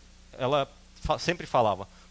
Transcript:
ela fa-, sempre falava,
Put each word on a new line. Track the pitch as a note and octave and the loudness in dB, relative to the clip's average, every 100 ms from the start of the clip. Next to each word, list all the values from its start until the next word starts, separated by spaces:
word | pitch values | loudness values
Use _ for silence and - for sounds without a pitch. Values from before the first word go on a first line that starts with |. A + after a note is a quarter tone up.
| - - - - | -20 -20 -18 -4
ela | B2+ C#3+ C3+ - - - | 0 0 0 -8 -20 -8
fa-, | - D3 | -4 -2
sempre | - F3 D3+ | -2 -4 0
falava, | C3+ A2 F#2 G2 - - | 2 2 2 -6 -16 -4